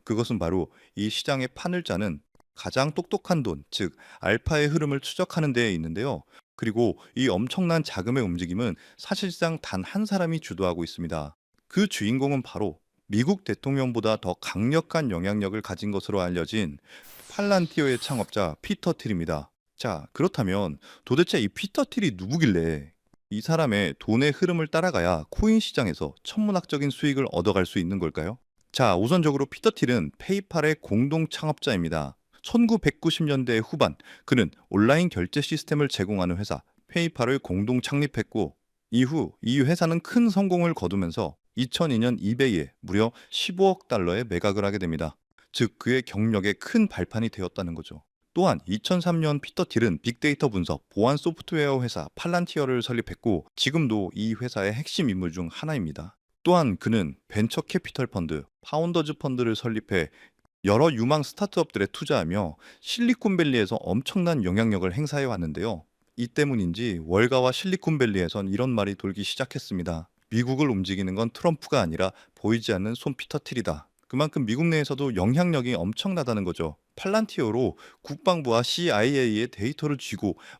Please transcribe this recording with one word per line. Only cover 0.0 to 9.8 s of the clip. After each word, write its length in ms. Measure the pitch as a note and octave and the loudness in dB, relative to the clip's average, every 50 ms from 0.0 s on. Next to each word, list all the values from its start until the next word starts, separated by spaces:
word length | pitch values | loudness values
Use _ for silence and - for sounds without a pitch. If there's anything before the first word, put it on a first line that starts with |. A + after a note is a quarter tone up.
| _ | _
그것은 360 | - A2 A2 A#2+ - A#2+ F#2+ | -2 -2 -2 0 -2 -2 -2
바로 320 | F2 E2 F#2 F#2 D#2 - _ _ _ _ _ | 0 0 0 0 -2 -4 _ _ _ _ _
이 140 | G2 G#2 G#2+ | -4 -4 -2
시장의 400 | - - - - C#3 C3+ B2+ B2 - | -2 -4 -2 -2 -2 -2 -4 -6 -8
판을 300 | - - F3+ F3+ F3+ E3 | -8 -6 -4 -4 -4 -4
짜는 380 | - G2 F2+ G#2+ G2+ D#2 C#2+ _ _ _ _ _ _ _ | -4 -4 -2 -2 -4 -6 -8 _ _ _ _ _ _ _
가장 360 | - - F#2 - C3 C3+ D#3 | -12 -10 -4 0 0 0 0
똑똑한 520 | - - E3+ - - F#3+ - - F3+ D#3 B2 | -2 -6 -4 -4 -6 -6 -2 0 0 0 0
돈, 200 | G#2 D#2 C#2+ C#2+ _ | -2 -4 -6 -10 _
즉 260 | - - G2+ E2 - _ - - - - | -6 -4 -4 -4 -4 _ -20 -20 -18 -4
알파의 480 | - F#2 A2 A2+ - - D#3+ D3+ D3 | 0 0 0 2 0 -2 0 0 2
흐름을 320 | D3 D3 D#3+ D3+ C#3+ C#3 C#3 | 2 2 0 0 0 -2 -4
추적하는 520 | - - - - F#3 - - E3+ D#3 C#3+ | -4 -6 -4 -4 -4 -2 -2 -2 0 0
데에 220 | B2 A#2+ A#2+ A2 F#2 | 2 2 2 2 0
있는데요. 500 | E2 D#2+ D#2+ E2 F#2+ A#2+ C#3+ A2+ D2 - _ _ - _ _ _ | -2 -2 -4 -4 -4 -4 -4 -4 -6 -8 _ _ -20 _ _ _
그리고 440 | - - A2+ G2+ A2+ A#2+ G#2 E2 - - - _ | -4 -4 -2 2 2 2 2 2 -2 -10 -10 _
이 120 | A#2 C3 | 0 2
엄청난 560 | A#2+ F2+ F#2 A#2+ C3 - F#3+ F#3 E3+ E3 D#3+ D3+ | 2 2 2 0 -2 -2 0 0 2 2 0 0
자금의 400 | - - F#2+ F2 A2+ B2+ C3+ A2+ | -2 -6 -4 -2 0 0 0 0
움직임은 520 | F#2 F2 F2 F2+ E2 F2+ G#2 B2 A2 E2 - - - _ | 0 -2 -2 -4 -4 -2 -2 -2 -2 -4 -6 -12 -20 _
사실상 600 | - - - G3 - G#3 F#3 E3+ - E3+ E3 E3 D3+ | -20 -8 -6 -4 -4 -4 -6 -4 -2 -2 -2 -2 -6
단 220 | - - - F#2 | -8 -6 -6 -6